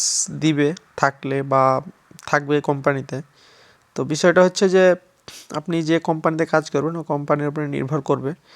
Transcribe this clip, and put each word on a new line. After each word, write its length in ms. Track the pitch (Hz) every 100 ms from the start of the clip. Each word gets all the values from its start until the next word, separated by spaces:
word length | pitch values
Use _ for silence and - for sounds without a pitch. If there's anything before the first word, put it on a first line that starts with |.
| - - -
দিবে 440 | 147 156 147 147 180 _ -
থাকলে 460 | 139 - 139 139
বা 380 | 139 135 131 131 - - _ - -
থাকবে 340 | 147 143 147
কোম্পানিতে। 640 | 151 139 139 135 131 135 - _ _ _ _ _ _
তো 100 | -
বিষয়টা 380 | 135 151 180 175
হচ্ছে 260 | 180 180 190
যে 260 | 185 185 175 _ _ - - -
আপনি 280 | 151 165 165
যে 160 | 156 165
কোম্পানিতে 480 | 175 160 165 160 160
কাজ 240 | 156 156
করবেন, 260 | 143 151 170
ও 60 |
কোম্পানির 460 | 151 143 143 147 147
উপরে 200 | 151 147
নির্ভর 320 | 143 135 151
করবে। 340 | 143 135 135 180 _